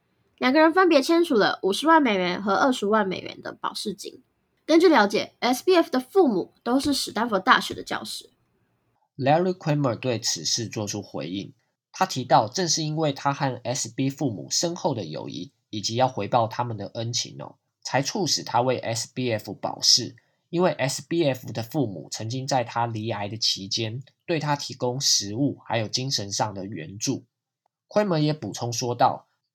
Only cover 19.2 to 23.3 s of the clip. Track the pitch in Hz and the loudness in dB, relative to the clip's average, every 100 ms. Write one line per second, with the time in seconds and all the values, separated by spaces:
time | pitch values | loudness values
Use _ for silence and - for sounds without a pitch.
19.2 | 127 107 - 95 - - - - 104 - | -2 -2 -6 -8 -8 -2 2 2 2 -8
20.2 | _ _ _ 165 180 - 131 - - 170 | _ _ _ 2 2 2 -2 -4 -4 0
21.2 | 147 120 117 117 113 156 117 85 - - | 0 0 -6 -8 -4 -2 -2 -4 -12 -10
22.2 | 110 131 135 135 117 120 117 107 110 104 | -8 -8 -2 -2 -2 -2 -4 -4 -6 -6
23.2 | 104 | -6